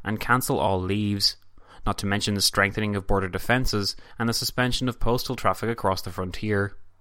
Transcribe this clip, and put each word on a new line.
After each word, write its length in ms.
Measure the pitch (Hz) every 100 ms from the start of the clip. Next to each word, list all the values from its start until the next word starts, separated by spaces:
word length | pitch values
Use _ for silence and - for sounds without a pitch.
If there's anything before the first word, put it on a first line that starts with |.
and 160 | - 110
cancel 400 | - 123 - 135
all 220 | - 95
leaves, 560 | 92 104 104 101 - - - - - - -
not 120 | 98
to 60 | 101
mention 280 | 101 107
the 80 | 101
strengthening 540 | - - 98 95 107 101
of 120 | 95
border 220 | 101 95
defences 640 | 92 - 123 131 104 98 - - -
and 80 | 117
the 60 |
suspension 560 | 113 - - 123 - 127
of 100 | 117
postal 360 | 117 123 - 123
traffic 340 | - - 113
across 320 | 117 101 95
the 100 | -
frontier. 640 | - 92 - 107 104 101 - - -